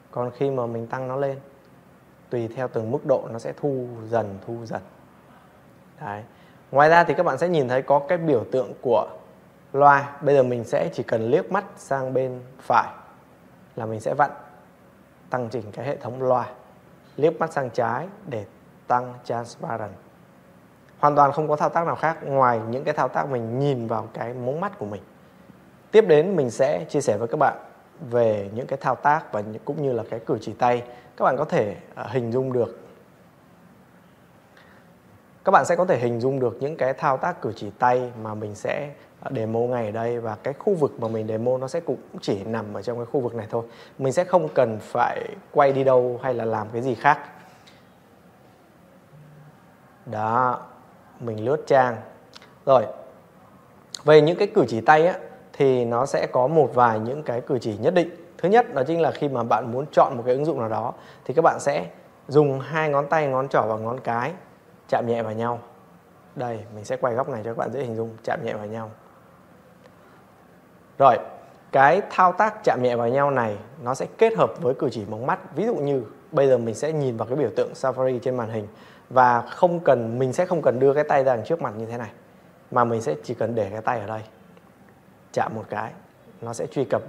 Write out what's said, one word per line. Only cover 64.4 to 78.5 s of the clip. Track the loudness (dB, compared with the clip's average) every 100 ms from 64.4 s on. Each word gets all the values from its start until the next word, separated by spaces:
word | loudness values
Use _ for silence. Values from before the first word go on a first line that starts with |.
| -14 -20 -20 -20 -4
chạm | -2 0
nhẹ | -2
vào | -2
nhau. | -4 -4 -4 -10 -20 -20 -20 _ -20 -18 -10
Đây, | -8 -8 -12 -14
mình | -8
sẽ | -4
quay | -2
góc | -2 -2
này | -6
cho | -6
các | -4
bạn | -4
dễ | -4
hình | -6 -6
dung, | -8 -8
chạm | -6 -6 -6
nhẹ |
vào | -8 -8
nhau. | -10 -12 -16 -20 -20 -20 -20 -20 -20 -20 -20 -20 -20 -20 -20 -20 _ -20 -20 _ -20 -10 6
Rồi, | 6 6 2 -14 -20 -20 0
cái | 4 6 4 2
thao | 2 4
tác | 4 0 0
chạm | 0 2
nhẹ | 2 0
vào | 0
nhau | 2 2
này | 2 0 -4 -10 -10
nó | -6
sẽ | -6 -8 2
kết | 2 4
hợp | 0 2
với | -2
cử | 0 -2
chỉ | -4 -8
mống | -6 -4
mắt. | -4 -6 -4
Ví | -2
dụ | -2
như | -2 -2 -4 -14 -4
bây | 2 4
giờ | 4
mình | 2 -4
sẽ | -4
nhìn | -2 -2 -2
vào | -4
cái | -2
biểu | -2 -2
tượng | -4
Safari | -4 -4 -2 -2 -2
trên | -2 -4
màn |
hình | -4